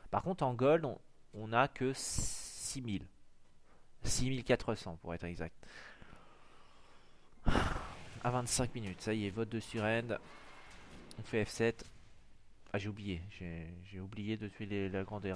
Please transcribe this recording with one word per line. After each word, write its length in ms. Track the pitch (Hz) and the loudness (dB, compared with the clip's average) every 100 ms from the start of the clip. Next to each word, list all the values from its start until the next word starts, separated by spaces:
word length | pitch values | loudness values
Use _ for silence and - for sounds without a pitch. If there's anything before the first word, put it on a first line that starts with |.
| - | -2
Par 140 | 101 | 0
contre, 200 | 110 113 | 0 2
en 120 | 135 120 | 2 6
gold, 300 | 131 165 147 | 8 8 6
on, 120 | - - - - 107 | -4 -12 -20 -14 -8
on 180 | 110 | 4
a 140 | 117 139 | 6 6
que 240 | - 127 | 4 2
six 880 | 135 - - - - - - - 135 | 2 -2 0 0 -2 -6 -6 -6 -4
mille. 240 | 120 98 - - - - - - - - - - | 0 -2 -2 -12 -20 -20 -20 -20 -20 -20 -18 0
Six 260 | - - 131 | 2 4 4
mille 160 | 131 | 4
quatre 300 | 117 123 - | 6 6 6
cents 240 | 107 - - | 0 -2 -8
pour 100 | 82 | -6
être 120 | 85 87 | -4 -4
exact. 280 | 85 82 - - - - - - - - - - - - - - - - - - - - - - - - - - - | -2 -4 -6 -14 -14 -14 -14 -16 -16 -18 -20 -20 -20 -20 -20 -20 -18 -18 -20 -20 2 6 6 6 0 -4 -8 -10 -2
À 80 | 123 | 0
vingt-cinq 420 | 127 120 - 123 | 2 2 2 2
minutes, 280 | 123 104 87 | 0 -4 -4
ça 120 | - | 0
y 140 | 110 101 | 2 2
est, 20 | |
vote 200 | 101 110 | 0 0
de 100 | 113 | -2
surrend. 580 | - 117 107 113 120 104 - - - - - - - - - - | -2 0 4 2 2 -2 -4 -14 -16 -16 -16 -16 -14 -14 -12 -12
On 40 | |
fait 220 | 110 113 104 | 0 2 2
F 40 | |
sept. 360 | - 113 - - - - - - - - - - | 4 4 2 -6 -14 -16 -18 -18 -18 -18 -18 -4
Ah, 60 | 104 | -2
j'ai 100 | 101 | -2
oublié, 320 | 104 101 87 92 | -4 -4 -4 -6
j'ai, 340 | - 90 82 82 87 | -8 -8 -6 -8 -10
j'ai 160 | 95 98 | -12 -10
oublié 380 | 95 107 104 110 | -8 -4 -2 -2
de 100 | 104 | -4
tuer 200 | - 104 | -6 -2
les, 220 | 101 95 | 0 2
la 140 | 95 | 0
grande 220 | 95 104 98 | 0 -2 -2